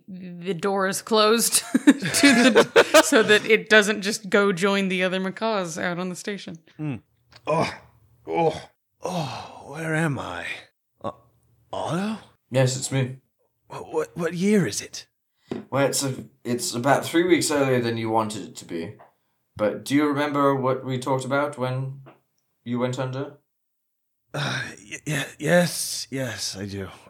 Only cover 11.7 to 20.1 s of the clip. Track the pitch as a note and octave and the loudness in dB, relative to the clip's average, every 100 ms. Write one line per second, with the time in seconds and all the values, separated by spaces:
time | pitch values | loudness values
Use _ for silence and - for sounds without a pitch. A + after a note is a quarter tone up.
11.7 | F#2 G2+ E3 G#3 A3 - _ _ B2+ C3 | -10 -6 -4 -4 -8 -12 _ _ 2 2
12.7 | - - C3+ B2 - _ _ _ _ - | 0 -4 -2 -4 -6 _ _ _ _ -18
13.7 | - G2 C#3 D#3 - E3+ F3 G3 G#3+ C#3+ | -16 -8 -4 -4 -4 -4 0 4 4 2
14.7 | - - - - _ _ _ - - - | -2 -10 -14 -18 _ _ _ -12 -12 -4
15.7 | C3 C#3 - C#3 B2+ - _ A2+ A#2+ - | 0 0 0 -4 -6 -12 _ -6 -4 -4
16.7 | B2 C3+ C3 - E3 F3+ D#3+ - D3 C3+ | -2 2 2 2 0 4 2 2 0 2
17.7 | B2+ A#2 A2+ A2 A2 G#2+ G#2 F2 - - | 2 0 -2 0 0 0 -4 -12 -14 -12
18.7 | F2 F2 A2 - _ _ _ _ - G#2+ | -10 -10 -12 -20 _ _ _ _ -4 -2
19.7 | - G#2+ C#3 D3+ | -2 0 2 2